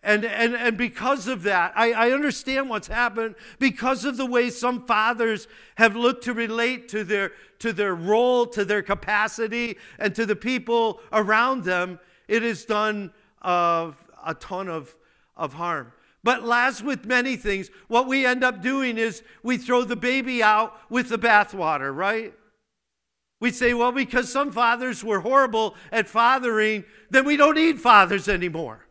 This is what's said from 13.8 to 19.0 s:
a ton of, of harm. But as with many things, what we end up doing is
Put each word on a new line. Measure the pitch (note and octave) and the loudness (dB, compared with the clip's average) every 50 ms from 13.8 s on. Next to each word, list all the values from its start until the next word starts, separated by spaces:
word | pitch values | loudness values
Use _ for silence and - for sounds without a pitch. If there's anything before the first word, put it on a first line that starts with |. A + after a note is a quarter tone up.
| E3 E3 D3 _ _ _ - - - | -2 -4 -10 _ _ _ -20 -12 -8
a | E3 D#3 | -8 -8
ton | D#3 - - F#3+ F3+ G3 F#3 | -8 -10 -10 -8 -8 -8 -6
of, | E3 D#3+ C#3 B2+ - _ _ _ _ _ _ _ _ | -8 -8 -10 -12 -20 _ _ _ _ _ _ _ _
of | - E3 C#3+ C3 | -8 -8 -8 -6
harm. | D3+ E3+ F3 E3 D3 B2+ A#2 _ _ _ _ _ _ _ | -6 -6 -4 -4 -6 -6 -12 _ _ _ _ _ _ _
But | A#3 B3+ A#3 A3 A#3 | 0 0 2 0 0
as | A#3+ A#3+ A#3+ C4 A#3+ F#3+ | 2 2 2 0 -2 -4
with | G3+ C#4+ C#4 B3+ - | -6 -6 -6 -6 -4
many | G#3 B3+ B3 B3 C4 B3+ | 0 0 2 2 0 -4
things, | F#3 - G#3 G3 G3 F#3 - - - _ _ | -4 -4 -4 -4 -4 -6 -10 -16 -20 _ _
what | A3+ A#3 B3+ B3+ | 0 0 2 2
we | C4 C4+ C4+ | 0 2 2
end | B3 B3 B3 B3+ | 2 2 2 2
up | B3+ B3 F#3+ | 0 0 0
doing | F3 B3 C4+ C#4 C4+ B3+ A#3 | -4 -2 -2 0 -2 -2 -2
is | A3 | -2